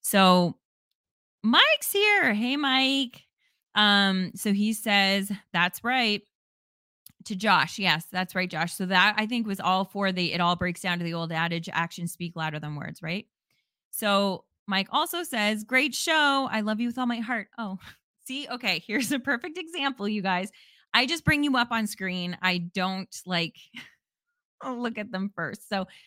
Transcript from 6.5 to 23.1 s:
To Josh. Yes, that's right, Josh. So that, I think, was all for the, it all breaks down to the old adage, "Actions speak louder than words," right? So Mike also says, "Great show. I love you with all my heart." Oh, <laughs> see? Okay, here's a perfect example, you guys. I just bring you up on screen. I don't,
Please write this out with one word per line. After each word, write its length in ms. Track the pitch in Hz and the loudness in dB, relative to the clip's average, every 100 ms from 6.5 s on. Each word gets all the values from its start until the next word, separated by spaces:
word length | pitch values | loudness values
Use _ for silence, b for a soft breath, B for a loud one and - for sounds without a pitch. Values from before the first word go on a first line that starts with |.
| _ _ _ _ _ - - - | _ _ _ _ _ -20 -18 -10
To 100 | 190 | -2
Josh. 420 | 214 175 147 - | 4 4 2 0
Yes, 280 | 190 156 - | 0 0 -2
that's 240 | 185 185 | -6 -4
right, 140 | 190 185 | -4 -4
Josh. 240 | 156 170 | -4 -4
So 140 | - 185 | -4 0
that, 280 | 190 196 208 | 4 4 2
I 80 | 214 | -2
think, 200 | 240 214 | -2 -2
was 140 | 190 | -2
all 240 | 175 185 | 0 0
for 260 | 190 202 196 | 0 -2 -2
the, 220 | 185 175 | 0 -2
it 80 | 175 | 0
all 160 | 175 175 | 0 0
breaks 240 | 175 170 | -2 -4
down 180 | 185 175 | -4 -4
to 60 | |
the 100 | 170 | -4
old 180 | 170 165 | -4 -4
adage, 360 | 160 170 170 165 | -2 -2 -4 -4
"Actions 400 | - 170 - 170 | -4 -4 -6 -8
speak 220 | - 175 | -8 -10
louder 240 | 170 156 151 | -6 -6 -6
than 180 | 147 147 | -8 -10
words," 260 | - 160 | -10 -10
right? 240 | 160 180 - _ _ _ _ _ _ | -8 -8 -10 _ _ _ _ _ _
So 520 | - 208 196 202 185 _ _ - | -4 2 2 2 -2 _ _ -4
Mike 220 | 208 190 | -2 0
also 300 | 285 339 339 | -2 -2 -4
says, 420 | 349 226 208 214 | -4 -2 0 -2
"Great 300 | 214 254 294 | 0 0 0
show. 540 | - - 320 294 277 269 | -2 0 2 4 2 0
I 100 | 220 | -2
love 180 | 208 214 | -2 -2
you 80 | 240 | -2
with 100 | 240 | -2
all 80 | 254 | -2
my 140 | 240 | -2
heart." 280 | 220 233 - - | -4 -6 -8 -10
Oh, 200 | 208 190 B B | -10 -10 B B
<laughs> 260 | _ _ - | _ _ -12
see? 220 | 262 285 | -10 -8
Okay, 340 | - 214 165 - | -6 -4 -4 -2
here's 260 | 214 220 | -2 0
a 80 | 277 | -2
perfect 380 | 262 247 359 339 | -2 -4 -6 -10
example, 500 | 330 330 359 254 202 | -10 -4 -4 -4 -4
you 140 | 214 | -2
guys. 280 | 190 180 196 b b b b | -2 -2 -4 b b b b
I 120 | 226 254 | 2 2
just 180 | 330 | 0
bring 200 | - 294 | 2 2
you 120 | 294 254 | 2 2
up 160 | 240 | 0
on 140 | 226 208 | -2 -4
screen. 520 | - 185 180 175 180 | -6 -6 -4 -6 -2
I 160 | 185 180 | -2 -2
don't, 560 | 175 196 185 190 185 | -2 -2 -2 -4 -8